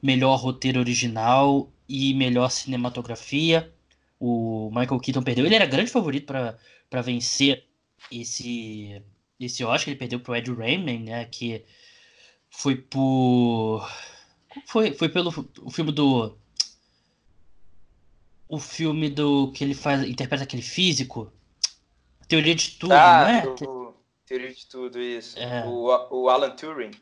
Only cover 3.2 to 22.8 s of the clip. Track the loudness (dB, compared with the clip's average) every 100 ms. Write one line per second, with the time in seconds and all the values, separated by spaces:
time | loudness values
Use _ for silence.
3.2 | -6 -2 2 2 0 _ _ _ _ _
4.2 | -2 -2 -2 -4 -4 -2 -2 -2 -2 -4
5.2 | -2 0 4 4 4 2 0 0 0 -4
6.2 | -4 -4 -4 -8 _ _ _ -6 -4 -4
7.2 | -4 0 2 0 _ _ _ _ -18 -14
8.2 | -12 -10 -8 -8 -8 -12 -14 -16 -20 _
9.2 | _ _ -10 -6 -2 -2 -2 -8 -6 -8
10.2 | -4 -6 -4 -6 -2 -2 -2 -6 -6 -10
11.2 | -10 -10 -8 -8 -12 _ _ _ _ _
12.2 | _ _ _ -6 -2 -2 -4 0 2 4
13.2 | 4 4 4 2 -2 -4 -6 -16 -18 -20
14.2 | _ _ _ -20 -4 0 0 0 0 0
15.2 | -2 -4 -12 -14 -12 -4 -2 2 4 4
16.2 | 0 -8 _ _ -8 _ _ _ _ _
17.2 | _ _ -20 -20 -20 -20 -20 _ _ _
18.2 | _ _ -12 -10 -10 -4 -2 0 -2 0
19.2 | 2 2 0 -2 -6 -4 -2 -2 -2 -6
20.2 | -4 -4 -4 -8 -8 0 0 0 -4 -8
21.2 | -14 _ _ _ -10 _ _ _ _ _
22.2 | _ 2 4 0 -2 -6